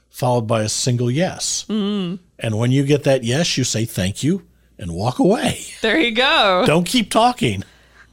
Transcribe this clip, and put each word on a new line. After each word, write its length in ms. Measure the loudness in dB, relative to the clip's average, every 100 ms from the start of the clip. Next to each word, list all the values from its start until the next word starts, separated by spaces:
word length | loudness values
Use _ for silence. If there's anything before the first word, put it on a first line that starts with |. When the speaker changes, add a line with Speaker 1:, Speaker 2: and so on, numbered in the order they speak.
| _
Speaker 1:
followed 380 | -4 0 0 0
by 160 | 0
a 60 | 0
single 420 | -2 0 0 0
yes. 540 | 0 -2 -2 -6 -6 -4
Speaker 2:
Mm. 480 | -4 -2 -4 -6 -8 -14 -8
Speaker 1:
And 180 | -4 0
when 140 | 2
you 120 | 2
get 200 | 4 2
that 200 | 2 0
yes, 340 | 0 0 0 0
you 60 |
say, 220 | -2 -2 -4
"Thank 380 | -2 -4 -2
you," 220 | -2 -2 -6 _ _ -14
and 160 | -10
walk 240 | -4 -4 2
away. 440 | 2 2 0 -4 -12 -4
Speaker 2:
There 180 | 0 2
you 120 | 0
go. 520 | 2 2 4 4 4 4
Speaker 1:
Don't 180 | 2 2
keep 240 | 0 0
talking. 540 | 2 2 2 -2 -2 -8 _ _ _ -20